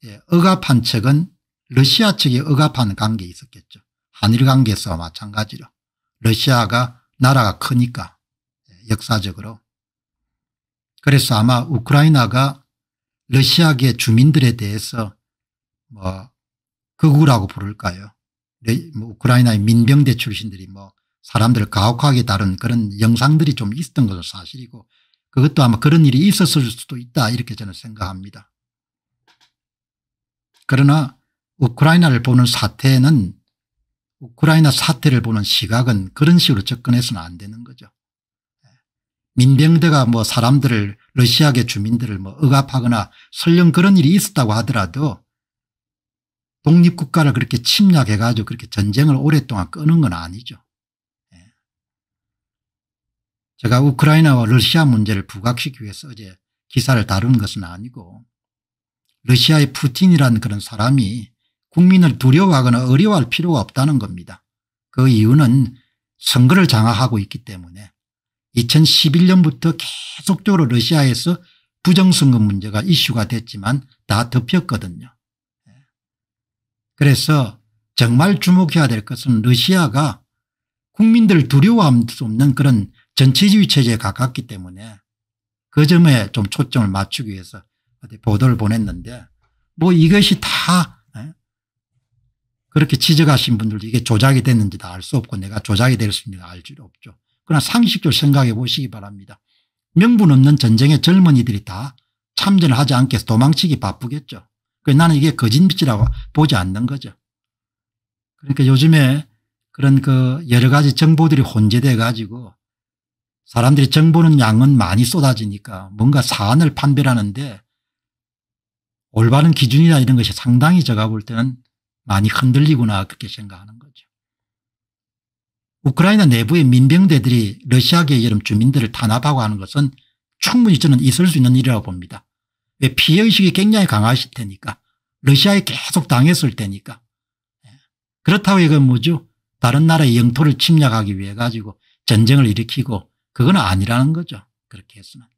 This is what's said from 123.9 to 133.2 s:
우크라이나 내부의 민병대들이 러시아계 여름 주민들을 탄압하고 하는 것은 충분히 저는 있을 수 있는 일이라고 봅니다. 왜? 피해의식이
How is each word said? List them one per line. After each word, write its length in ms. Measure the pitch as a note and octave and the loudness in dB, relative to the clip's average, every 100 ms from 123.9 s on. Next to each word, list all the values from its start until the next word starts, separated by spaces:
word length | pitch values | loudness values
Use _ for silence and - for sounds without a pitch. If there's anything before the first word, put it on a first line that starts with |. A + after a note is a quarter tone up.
| _ _ _ _ _ _ _ _ _ _ _ _ _ _ _ _ _ _ _ | _ _ _ _ _ _ _ _ _ _ _ _ _ _ _ _ _ _ _
우크라이나 420 | D3 B2+ F3 G#3+ E3+ | -6 0 2 4 4
내부의 380 | A#2 A2+ E3+ | 2 0 2
민병대들이 960 | C3+ B2 C3 E3+ F#3+ D3 C3 A#2+ G#2 - C3+ | 4 4 4 4 4 2 2 0 -2 -8 -2
러시아계 560 | B2+ - E3+ D#3 C3+ | 0 2 0 2 0
여름 180 | A#2 G#2 | 0 -2
주민들을 500 | - G#2 A#2+ C#3 A2 | -2 0 0 0 -4
탄압하고 480 | - A2+ A#2 D3 C#3 | -4 -4 -2 -2 -2
하는 160 | A2 G#2 | -4 -6
것은 340 | F#2+ C#3+ C#3+ - _ _ _ _ | -8 -4 -4 -6 _ _ _ _
충분히 400 | - B3 A3+ D#3 | -2 2 2 2
저는 220 | E3 B2+ | 2 2
있을 260 | C3 - F3+ | 2 0 0
수 120 | D3+ | 2
있는 180 | B2 B2+ | 2 2
일이라고 260 | C3 A2+ | 0 -2
봅니다. 440 | - F2+ F2 - _ _ _ _ _ _ | -6 -14 -16 -20 _ _ _ _ _ _
왜? 140 | C3+ | -4
피해의식이 580 | - - E3 | -2 0 2